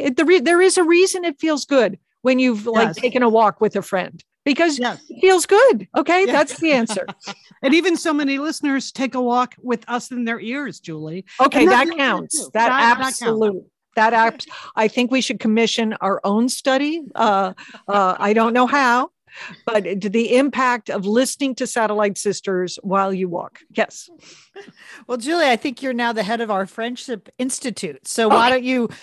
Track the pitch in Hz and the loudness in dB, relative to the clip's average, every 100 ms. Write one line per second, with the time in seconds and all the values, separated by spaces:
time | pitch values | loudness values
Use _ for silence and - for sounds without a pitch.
0 | 285 254 311 370 247 349 370 370 330 339 | 0 2 4 4 4 4 4 4 4 4
1 | 370 370 349 277 320 294 - 277 208 190 | 4 0 -6 -2 -2 -2 0 2 2 -2
2 | _ _ 247 254 254 220 226 226 226 170 | _ _ 0 2 2 0 -2 0 0 0
3 | 254 247 240 220 214 - 214 208 165 185 | -2 2 2 4 4 2 0 -2 -4 -4
4 | 180 170 _ _ - 285 339 277 247 175 | -6 -12 _ _ -2 2 0 0 -4 -6
5 | - - 370 370 - 403 523 233 190 - | -14 2 4 4 4 6 6 4 0 -2
6 | 294 349 381 285 311 - 320 269 226 190 | 2 2 2 2 0 -2 0 0 0 -4
7 | 208 - - 190 _ _ 269 320 349 330 | -8 -12 -16 -16 _ _ 0 2 2 0
8 | 339 294 285 269 302 285 294 269 - - | -2 -2 -2 -4 -6 -4 -4 -4 -4 -6
9 | 269 254 247 240 247 - 247 226 - 240 | -4 -2 0 0 -2 -6 -6 -6 -6 -8
10 | - 247 226 233 220 269 277 - - 156 | -8 -6 -6 -6 -8 -8 -10 -12 -14 -12
11 | 156 175 - - 269 277 359 247 330 330 | -12 -12 -8 0 2 4 4 4 2 0
12 | 262 185 - - 247 214 240 262 233 247 | -2 -2 -4 -8 -4 0 2 4 2 2
13 | 262 - 233 220 214 190 - _ _ - | -2 -4 -4 0 0 -2 -10 _ _ 0
14 | 220 233 226 - - - - - 220 247 | 2 4 2 -2 -12 -18 -10 -2 -2 0
15 | 240 262 - 233 226 214 226 - 220 220 | 0 0 -2 -2 0 2 2 0 -4 -4
16 | 196 196 196 208 247 - 277 262 294 330 | -4 -2 -2 0 0 -2 -2 0 0 -4
17 | 269 - 226 196 190 185 - - - 202 | -6 -2 2 2 -2 -6 -18 -14 -2 2
18 | 185 180 202 214 226 240 247 277 254 240 | 2 0 0 2 2 2 2 2 2 2
19 | 311 _ _ - - 196 - 220 175 196 | -2 _ _ -20 -20 -12 -4 -2 -2 -6
20 | 208 226 226 247 277 247 254 240 - 202 | -2 -2 2 2 2 0 -2 -2 -4 -6
21 | 190 226 254 - 269 247 254 240 214 208 | 0 0 0 -2 -6 -4 -6 -2 -2 0
22 | 208 190 208 185 - 185 180 - 196 196 | -2 -2 -4 -4 -4 -4 -4 -8 -4 -2
23 | 196 190 185 170 - - _ - - - | -2 -2 -6 -6 -10 -16 _ -4 -4 -6
24 | - 320 - - _ 392 403 - - - | -20 -20 -20 -20 _ -20 -20 -20 -20 -18
25 | 247 240 240 339 294 226 294 240 269 240 | -10 -8 -2 0 2 0 -2 -6 -6 -4
26 | 233 226 196 233 226 196 190 - 233 247 | -2 -2 -4 -4 -2 -4 -4 -8 -8 -10
27 | - 220 - - 254 - 254 - 175 139 | -10 -12 -12 -8 -6 -6 -8 -8 -10 -10
28 | - - 226 226 233 254 247 254 226 - | -8 -2 2 4 4 2 0 -2 -2 -8